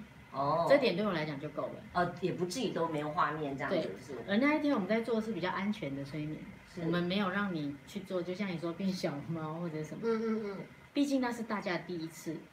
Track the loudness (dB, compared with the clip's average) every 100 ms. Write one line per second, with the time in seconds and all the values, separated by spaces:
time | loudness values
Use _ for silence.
0 | -16 -18 -8 -2 2 4 8 8 8 4
1 | 2 2 0 -4 -6 -4 -4 -6 -2 2
2 | 2 2 -2 0 -2 0 0 0 0 0
3 | 0 2 2 2 -2 -2 0 0 0 -4
4 | -10 -8 0 4 4 4 4 2 2 2
5 | 2 0 0 0 -2 0 0 0 -4 -4
6 | -4 -4 -4 -6 -10 -16 -12 -4 0 2
7 | 2 2 2 0 0 0 -2 -6 -8 -10
8 | -4 -2 -2 -2 -2 -2 -2 -2 0 0
9 | -2 -2 -4 -4 -4 -4 -4 -4 -6 -2
10 | 0 2 2 0 -2 -6 -10 -16 -4 0
11 | 2 4 2 -2 -2 -2 0 -2 -2 -6
12 | -6 -8 -6 -6 -8